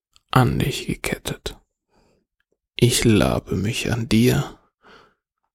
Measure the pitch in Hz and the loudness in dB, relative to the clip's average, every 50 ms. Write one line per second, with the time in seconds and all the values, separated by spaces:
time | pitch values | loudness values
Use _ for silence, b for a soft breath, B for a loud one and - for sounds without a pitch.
0 | _ _ _ _ _ _ - 127 127 - - 131 - 143 - - - - - - | _ _ _ _ _ _ 2 2 2 2 2 0 -2 -2 -4 -6 -6 -8 -8 -6
1 | - - - - - - - - - - - - _ _ _ _ _ _ _ _ | -6 -8 -8 -8 -8 -12 -12 -10 -12 -14 -14 -16 _ _ _ _ _ _ _ _
2 | _ _ _ _ _ _ _ _ _ _ _ _ _ _ _ - - 120 117 - | _ _ _ _ _ _ _ _ _ _ _ _ _ _ _ 2 2 2 2 2
3 | - 120 110 101 65 65 60 58 - - - - 95 104 117 - - - - 117 | 2 4 4 4 4 2 0 -2 -4 -4 -4 -4 -2 -4 -4 -4 -4 -4 -4 -4
4 | 113 - 104 110 117 127 127 139 139 - - - _ _ _ _ b b b b | -2 0 2 2 4 2 2 0 -2 -6 -10 -20 _ _ _ _ b b b b
5 | b b b b b b _ _ _ _ | b b b b b b _ _ _ _